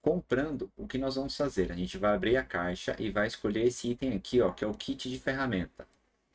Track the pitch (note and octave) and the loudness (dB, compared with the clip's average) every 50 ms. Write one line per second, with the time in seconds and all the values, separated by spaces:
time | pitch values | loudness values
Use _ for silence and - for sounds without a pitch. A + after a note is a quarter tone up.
0 | - D3 E3+ F3+ - _ B2 B2+ C#3+ D#3+ D3 B2 - - _ - G#2 G#2 - C3 | 2 2 2 2 0 _ 0 2 2 0 -2 -4 -6 -8 _ -12 -12 -4 -2 -2
1 | C3+ C3+ B2+ C3 C3+ C#3 - - D3 C#3 - G2 F2+ E2+ F2 F2 F2+ F#2 - F#2+ | 0 0 0 -2 -2 -4 -2 -2 -2 0 2 0 0 0 0 -2 -4 -4 -2 0
2 | G2 G#2 G#2 G2+ F#2 G#2+ A#2+ C3 B2+ - - F2+ F2 F2+ F2+ - - - - - | 2 2 2 4 4 4 4 2 2 0 -4 -2 -2 -2 -2 -2 -4 -4 -4 -2
3 | A2 G#2+ G2 G#2 G#2 A2+ - - - G#2+ G2+ A2 A2+ B2 A#2+ - - A#2+ A#2+ - | -4 -2 2 0 0 0 -2 -2 -2 0 0 4 2 2 2 2 -2 -2 -2 0
4 | C3+ C3 A2+ F#2+ - - - B2 G#2+ F#2 F#2 - - G#2+ G#2 - - - C3+ - | -2 -2 -2 -2 -4 2 4 4 4 4 2 0 -2 -2 -2 -4 -4 -6 -6 -6
5 | - B2+ B2+ C3 - C#3 C3+ C3+ C3+ B2+ A2 F#2 E2 D#2 _ - - _ _ _ | -6 -8 -8 -4 -4 -4 -2 0 0 0 0 0 -2 -2 _ -18 -20 _ _ _
6 | _ _ _ _ _ _ | _ _ _ _ _ _